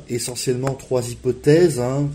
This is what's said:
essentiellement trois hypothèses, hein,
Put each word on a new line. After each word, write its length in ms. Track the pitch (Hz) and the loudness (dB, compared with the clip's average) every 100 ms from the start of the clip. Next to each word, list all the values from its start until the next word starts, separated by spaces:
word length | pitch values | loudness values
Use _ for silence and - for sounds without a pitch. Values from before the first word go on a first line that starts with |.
| - | -6
essentiellement 640 | 120 123 120 - 123 135 131 | -6 -6 -6 -4 -2 -2 -6
trois 340 | - 127 117 | -2 -2 -2
hypothèses, 720 | 117 127 120 147 160 180 123 | -6 -4 0 4 6 4 2
hein, 280 | 123 135 143 | -2 -2 -4